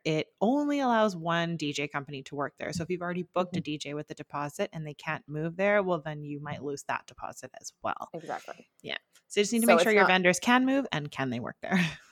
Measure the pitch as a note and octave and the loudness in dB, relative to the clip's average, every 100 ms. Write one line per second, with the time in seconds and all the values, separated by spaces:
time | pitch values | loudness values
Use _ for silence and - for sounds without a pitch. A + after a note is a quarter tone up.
0 | - D#3 - - G3+ C#4 D4 C#4+ C4 A#3 | -2 0 -2 0 2 2 2 0 2 4
1 | G#3+ F3+ E3+ E3+ E3+ E3 D3+ D3 D3 D3 | 2 0 -2 0 0 -2 -2 -2 -4 -4
2 | C#3 C#3+ C3+ C#3+ C3+ - - D#3+ E3 F3+ | -8 -10 -10 -6 -6 -4 -6 -6 -4 -4
3 | F3 F3 E3+ F3 F3+ F3+ E3 D3+ C#3+ D3 | -4 -6 -4 -2 -2 -2 -4 -6 -6 -8
4 | D3+ - D3+ C#3+ D3 - G3+ E3+ D3+ D3 | -8 -12 -10 -6 -6 -4 -6 -6 -10 -10
5 | - D#3 - D3 D#3+ E3+ G3+ G#3 F#3 E3+ | -6 -6 -6 -6 -4 0 2 4 2 0
6 | D#3 D3+ D3 D3 D3 C#3+ C#3 C#3+ - B2 | -2 -8 -8 -8 -8 -8 -6 -8 -4 -6
7 | - - - - - - - _ - - | -6 -16 -14 -14 -16 -16 -18 _ -6 -6
8 | - E3+ E3 D#2+ - - - _ - - | -8 -12 -8 -10 -10 -18 -18 _ -10 -10
9 | _ _ _ - G#3 A#3 A3+ A3+ A3+ G#3 | _ _ _ -2 0 2 6 6 8 6
10 | F3+ F#3 F3+ F3 - B3 C4 C4+ B3+ D#3 | 6 6 6 4 6 6 6 2 0 -2
11 | D3 - C3 A#2+ A#2 - - F#3 E3 D3+ | -4 -4 -4 -2 -6 -8 0 2 2 -2
12 | - | -18